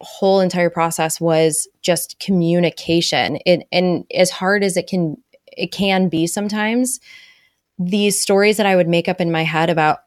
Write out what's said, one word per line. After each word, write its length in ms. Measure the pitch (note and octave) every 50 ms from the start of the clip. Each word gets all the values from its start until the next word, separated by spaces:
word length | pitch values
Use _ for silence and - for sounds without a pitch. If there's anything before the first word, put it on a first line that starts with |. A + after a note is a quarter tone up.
whole 380 | - - - - G3 F#3+ F#3+ G3
entire 300 | F#3 F3+ F3+ F3+ F3 E3+
process 500 | - E3+ E3 E3 - - D#3+ D#3+ - -
was 460 | E3 E3+ D#3+ D#3+ D#3+ D#3+ D#3 - - - _ _
just 360 | - - E3+ D#3 - - - -
communication. 1160 | - - G3 F3 E3+ E3 E3+ F3 F3 D#3+ - - - - E3 E3+ E3 - D#3 C3 G#2+ F2 D3 - -
It, 220 | F3+ F3 C#3+ - -
and 340 | - F3+ F3+ F3+ E3+ - - - -
as 140 | - F#3 F3
hard 320 | - - F#3 F#3 G3+ G#3 G3+
as 140 | G3 F3+
it 100 | F#3 -
can, 300 | - G3 F3+ E3+ D#3 D3 - _ _ _ _ _ - -
it 140 | - - F3
can 380 | - - G3+ G3 F#3+ F#3 F#3+ F3
be 160 | E3 D#3+ E3
sometimes, 760 | E3+ - G#3 G#3 G#3 G#3+ G#3+ G#3+ A3 A#3 B3 B3+ B3 - - _ - - - - - _ _ _ _ _ _ _ _ _ -
these 400 | F3+ F3+ G#3 G3+ G#3 G3+ G3 -
stories 360 | - - G3 G3 G3+ G#3+ G#3+
that 80 | - G#3
I 80 | G3 F#3+
would 120 | F3+ F3
make 200 | E3 E3+ E3+ E3+ F#3+
up 100 | F3+ -
in 120 | F3 E3+
my 120 | E3 D#3+ D#3+
head 260 | D#3+ E3 D#3 E3 E3
about, 300 | E3 D#3+ D3+ D#3 - - _